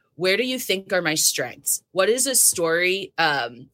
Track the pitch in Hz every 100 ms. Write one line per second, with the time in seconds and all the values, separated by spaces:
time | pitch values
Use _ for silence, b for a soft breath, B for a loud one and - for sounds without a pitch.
0 | _ - 185 196 254 254 - 190 190 190
1 | 165 151 - - 123 143 - - _ 175
2 | 190 247 254 247 - - 165 165 180 190
3 | 190 - 160 143 120 120 -